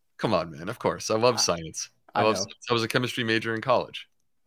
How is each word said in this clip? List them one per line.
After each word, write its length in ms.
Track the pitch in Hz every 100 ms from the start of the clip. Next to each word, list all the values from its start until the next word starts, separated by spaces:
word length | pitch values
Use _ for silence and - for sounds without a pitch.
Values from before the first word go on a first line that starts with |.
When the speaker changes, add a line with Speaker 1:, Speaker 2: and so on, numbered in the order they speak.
| _ -
Speaker 1:
Come 160 | -
on, 180 | 90 82
man. 180 | 73 90
Of 100 | 120
course. 320 | 95 82 -
I 40 | 110
love 200 | 123 110
Speaker 2:
I, 40 |
Speaker 1:
science. 500 | - 85 151 - - _ _
I 80 | -
Speaker 2:
I 20 |
Speaker 1:
love 120 | 110 -
Speaker 2:
know. 40 |
Speaker 1:
science. 260 | 104 - -
I 40 |
was 100 | 117
a 40 | 113
chemistry 360 | 131 123 -
major 300 | 113 113 113
in 80 | 110
college. 480 | 131 110 76 - - _ _ _